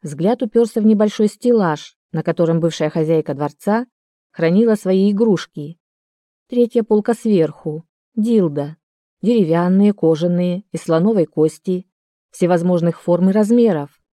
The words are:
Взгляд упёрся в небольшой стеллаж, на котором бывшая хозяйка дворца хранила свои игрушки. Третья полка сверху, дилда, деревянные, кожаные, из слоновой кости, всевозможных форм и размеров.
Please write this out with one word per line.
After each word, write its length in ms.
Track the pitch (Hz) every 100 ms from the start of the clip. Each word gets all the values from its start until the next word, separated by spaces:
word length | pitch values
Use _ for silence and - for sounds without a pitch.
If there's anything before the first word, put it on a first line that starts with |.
Взгляд 400 | 151 143 175 240
упёрся 380 | 233 226 226 -
в 60 | 214
небольшой 400 | 214 214 - 214
стеллаж, 720 | - 247 233 180 147 - _ _
на 100 | 160
котором 380 | 156 165 165 165
бывшая 300 | 165 156 151
хозяйка 440 | 165 156 165 151
дворца 520 | 135 147 - - 214 254 _ _ _ _
хранила 460 | - 165 185 233 214
свои 340 | 185 190 196
игрушки. 680 | 202 226 175 - - 147 170 _ _ _ _ _ _ _
Третья 360 | 240 233 233
полка 280 | 220 214 208
сверху, 720 | 226 226 196 156 - 165 156 - _ _
дилда, 640 | 226 220 226 175 143 143 156 _ _ _ _
деревянные, 720 | 190 233 165 165 180 190 202
кожаные, 680 | 202 160 160 175 175 180 180 -
из 120 | 160
слоновой 440 | - 160 190 220 156
кости, 600 | - 156 - - 180 - _ _ _ _
всевозможных 680 | - 175 175 180 175 170 165
форм 300 | - 175 185
и 20 |
размеров. 720 | 202 208 240 233 160 143 _ _